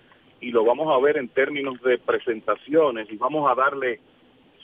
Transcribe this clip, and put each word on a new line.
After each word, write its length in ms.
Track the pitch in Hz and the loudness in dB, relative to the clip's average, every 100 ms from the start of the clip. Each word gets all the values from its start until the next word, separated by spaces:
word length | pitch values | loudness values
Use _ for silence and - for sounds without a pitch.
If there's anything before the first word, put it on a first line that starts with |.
| _ _ _ _ | _ _ _ _
y 100 | 123 | -4
lo 140 | 117 | 0
vamos 280 | 110 139 156 | 2 2 2
a 80 | 143 | 2
ver 180 | 143 151 | 2 0
en 100 | 120 | -2
términos 520 | 131 139 143 139 127 | -2 -2 -2 -6 -4
de 160 | 127 120 | 0 0
presentaciones, 1120 | - 113 - 110 107 104 - 156 147 117 107 | 0 -4 -2 -4 -4 -4 0 2 2 0 -8
y 60 | 107 | -6
vamos 320 | 127 151 143 | -4 0 0
a 40 | |
darle 460 | 123 135 139 127 113 _ _ _ _ _ _ | 2 0 -2 -4 -6 _ _ _ _ _ _